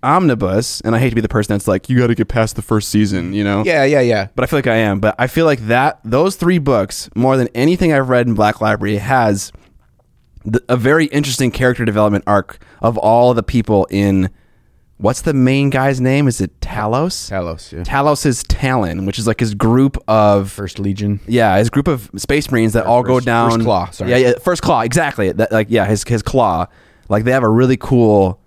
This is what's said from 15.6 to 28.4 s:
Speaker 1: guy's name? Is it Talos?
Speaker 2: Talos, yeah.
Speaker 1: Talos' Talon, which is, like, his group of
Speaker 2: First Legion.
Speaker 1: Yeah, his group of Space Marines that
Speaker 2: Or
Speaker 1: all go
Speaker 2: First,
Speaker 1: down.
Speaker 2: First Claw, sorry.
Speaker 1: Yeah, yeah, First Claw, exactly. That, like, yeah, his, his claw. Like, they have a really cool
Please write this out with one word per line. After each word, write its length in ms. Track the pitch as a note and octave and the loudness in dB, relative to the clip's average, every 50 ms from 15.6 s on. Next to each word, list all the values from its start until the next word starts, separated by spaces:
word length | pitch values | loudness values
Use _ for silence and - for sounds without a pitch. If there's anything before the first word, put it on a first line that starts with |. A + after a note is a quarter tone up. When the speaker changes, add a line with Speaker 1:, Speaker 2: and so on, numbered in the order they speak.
| C#3 C#3 | 0 0
Speaker 1:
guy's 320 | C3 C3+ C3 C#3 C#3 C3 B2+ | 0 0 0 0 0 0 0
name? 260 | C3 C3 C#3+ D3 C3+ | 0 2 2 2 0
Is 100 | A#2 - F#2+ | 0 -2 -4
it 180 | F2+ _ _ | -6 _ _
Talos? 680 | - - F#2 G#2 G#2+ G#2+ A2 C3 D3+ F3+ F#3 - - - | -10 -8 -6 -6 -4 -2 -2 -2 -2 -4 -6 -8 -12 -8
Speaker 2:
Talos, 420 | G#2 F#2+ F2+ F2 E2 D#2+ - - - | -6 -6 -6 -6 -8 -12 -14 -16 -12
yeah. 100 | E2 F2 | -10 -8
Speaker 1:
Talos' 640 | - - C#3 C#3 D3+ D3 C#3 - D3+ B2+ - - | -4 -2 0 0 0 0 0 0 -2 -2 -2 -2
Talon, 600 | - - - - C3+ C3 B2+ G#2+ E2+ D#2 F2+ F#2+ | -2 -2 -2 0 -2 0 0 -2 -2 -4 -4 -4
which 120 | G2 G2+ - | -6 -6 -4
is, 80 | A2 | -2
like, 140 | A2+ - - | -4 -2 -2
his 140 | B2 A2+ G#2 | -2 -4 -2
group 420 | G2+ - A2+ A#2 B2+ C3+ C#3 - - - | 0 0 2 4 4 2 2 0 -4 -4
of 440 | - A2 A2 G#2+ G#2 G2+ G2+ G2 F#2+ - | 0 2 4 4 4 4 2 0 -2 -8
Speaker 2:
First 260 | - G2+ F#2 - - | -10 -12 -12 -8 -6
Legion. 400 | G2 G2 G2 G2+ G#2 G2+ G2+ G#2 - | -4 -4 -4 -2 -2 -4 -4 -4 -4
Speaker 1:
Yeah, 300 | - A2+ A#2+ A2+ G#2+ F#2 | -2 0 2 2 2 2
his 140 | G2 G#2+ A#2 | 2 0 0
group 180 | - C#3 C#3 F3+ | 0 -2 0 0
of 220 | D#3 B2+ G#2 - - | -2 -4 -6 -12 -14
Space 340 | G2 - - C#3 D3 D3 - | -14 -6 -4 -2 -2 -2 -2
Marines 240 | C3 A#2+ A2+ A2 G#2 | 0 0 0 2 0
that 100 | A#2 - | 0 0
Speaker 2:
Or 40 | - | 2
Speaker 1:
all 140 | A#2 B2 B2 | 0 0 2
go 120 | A#2+ B2+ | 2 0
Speaker 2:
First, 100 | B2+ B2 | 0 0
Speaker 1:
down. 240 | B2 A#2+ A#2 A#2 A#2 A#2 | 0 0 0 2 2 2
Speaker 2:
First 120 | A2+ A2+ | 0 0
Claw, 260 | A2+ G#2+ F#2 F2 F2+ | 0 0 -2 -2 -6
sorry. 200 | - - A2 A#2+ | -10 -8 -4 0
Speaker 1:
Yeah, 60 | B2 B2+ | 2 2
yeah, 140 | C3 B2 B2 - - | 4 2 2 0 0
First 180 | - F3+ E3 | -2 -2 -2
Claw, 220 | - - E3 B2 A2+ | 0 0 0 0 0
exactly. 500 | A#2 A#2+ E3+ E3 C#3+ - - G#2 F#2 C#2 | 0 0 -2 -2 -2 -2 -2 -2 -2 0
That, 180 | - A2 - | 0 -2 0
like, 180 | - A2 G#2+ G2+ | 0 -2 0 2
yeah, 160 | A2 A#2 G2 | 0 0 2
his, 180 | G2 A2 G#2 - | 2 0 -2 -2
his 140 | - A#2+ A2+ - | -2 -4 -4 -4
claw. 440 | - - C3+ A#2+ G#2 F2 D#2+ F2 - _ _ _ _ _ _ _ - | -2 0 0 2 2 0 -2 -4 -6 _ _ _ _ _ _ _ -4
Like, 160 | G#2 G#2 A2 | -2 -2 0
they 80 | A#2+ B2+ | 0 0
have 100 | C3+ B2 | 2 2
a 60 | A2 | 2
really 300 | A2 A2+ B2+ B2+ C3 - | 4 4 4 2 2 0
cool 600 | - - C3+ B2 A#2+ A2 G#2+ G2+ G2 F#2 F#2 - | 0 0 2 4 4 6 6 4 4 2 0 -6